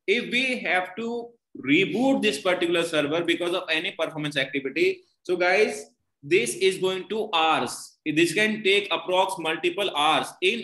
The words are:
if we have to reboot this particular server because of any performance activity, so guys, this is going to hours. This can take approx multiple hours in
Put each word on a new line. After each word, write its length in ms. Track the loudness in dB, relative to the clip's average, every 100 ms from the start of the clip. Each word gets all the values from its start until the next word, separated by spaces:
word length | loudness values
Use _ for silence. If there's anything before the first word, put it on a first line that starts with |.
| -2
if 240 | 0 0
we 260 | -2 0 -2
have 340 | 0 -2 -2 -6
to 340 | -6 -6 -10 _ _ -8
reboot 600 | 2 2 4 2 2 2
this 180 | 2 0
particular 400 | 0 0 2 0
server 420 | 0 0 0 0
because 300 | 0 0 -2
of 120 | -4 -2
any 200 | -2 -2
performance 460 | -4 -6 -4 -4 -2
activity, 640 | -2 -4 -4 0 0 0 _ _
so 140 | -4 0
guys, 500 | 2 4 2 0 -10 _ _ _
this 320 | 2 2 2 0
is 240 | 0 2
going 280 | -2 -4 -4
to 200 | -6 -2
hours. 680 | 0 2 2 0 -6 -14 _
This 300 | -2 2 2
can 300 | 2 0 0
take 260 | 2 2 2
approx 480 | -4 0 0 0 -2
multiple 580 | -4 -2 -2 -2 -2 0
hours 300 | 2 2 0 -2
in 220 | -2 -2